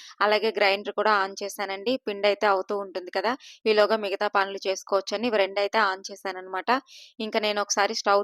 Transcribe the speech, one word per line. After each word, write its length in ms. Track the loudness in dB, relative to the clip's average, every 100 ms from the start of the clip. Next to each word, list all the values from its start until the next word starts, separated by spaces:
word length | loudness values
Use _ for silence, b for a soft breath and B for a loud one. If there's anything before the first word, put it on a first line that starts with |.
| B B 2
అలాగే 260 | 2 0 2
గ్రైండర్ 360 | 2 2 -2 0
కూడా 140 | 2 2
on 100 | 0 -6
చేశానండి. 500 | -10 -6 -8 -4 -2 -2 -4
పిండి 220 | 0 0
అయితే 160 | 2 2
అవుతూ 240 | 2 0 -6 -6
ఉంటుంది 280 | -10 -6 -4
కదా, 160 | -2 -4 B B 2
ఈలోగా 260 | 4 4 2 -2
మిగతా 240 | -2 0 0
పనులు 240 | 0 -2 -4
చేసుకోవచ్చని 600 | -4 -2 -2 0 -2 0
ఇవి 80 | 2
రెండు 180 | 2 0 0
అయితే 160 | 2 0
on 120 | -2 -10
చేశాననమాట. 580 | -12 -10 -10 -8 -4 0 0 B B B -8 -4
ఇంకా 140 | 0 0
నేను 140 | 0 0
ఒకసారి 300 | 2 0 0
స్టవ్ 200 | 2 2